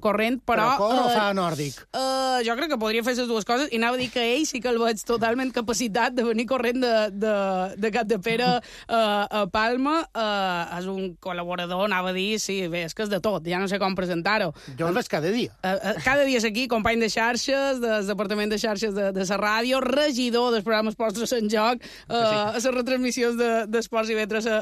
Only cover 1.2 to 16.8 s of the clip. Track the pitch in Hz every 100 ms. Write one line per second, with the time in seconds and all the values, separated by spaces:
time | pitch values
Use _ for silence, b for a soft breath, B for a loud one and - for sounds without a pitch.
1.2 | 202 196 175 151 147 - - - 262 262
2.2 | 262 254 226 233 320 262 214 220 233 247
3.2 | 247 226 190 240 294 226 233 262 254 247
4.2 | 233 254 311 254 247 233 233 226 - 233
5.2 | 226 240 262 247 226 226 247 233 233 254
6.2 | 226 220 233 262 240 247 247 226 214 202
7.2 | 220 208 196 185 185 190 214 214 220 220
8.2 | 202 226 247 247 - - - 226 214 208
9.2 | 202 214 202 220 220 254 269 320 311 -
10.2 | 214 202 190 175 170 175 185 190 190 165
11.2 | 185 175 175 180 175 180 208 185 185 185
12.2 | 196 220 - 196 180 170 165 - 208 196
13.2 | 214 190 165 180 190 196 196 190 180 170
14.2 | 175 214 180 - B 131 165 196 - 175
15.2 | 156 240 233 - 190 190 190 - 254 277
16.2 | 277 254 220 208 226 233